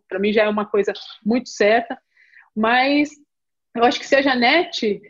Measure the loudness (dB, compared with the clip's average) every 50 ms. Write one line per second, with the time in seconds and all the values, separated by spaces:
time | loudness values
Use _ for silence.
0 | _ -10 -6 -4 -2 0 2 2 0 0 0 -4 -4 -2 -2 -2 -2 -2 -4 -8
1 | -14 -18 -16 -8 -4 -2 -2 -2 -4 -6 -2 0 2 2 2 2 0 -4 -14 -16
2 | _ _ _ _ _ _ _ -20 _ _ -6 -4 0 0 2 2 2 2 2 0
3 | 0 -2 -6 _ _ _ _ _ _ _ _ _ _ _ -2 2 2 2 2 0
4 | -2 0 2 2 2 2 2 2 2 2 4 2 0 -2 -4 -4 -2 -2 -4 -4
5 | -8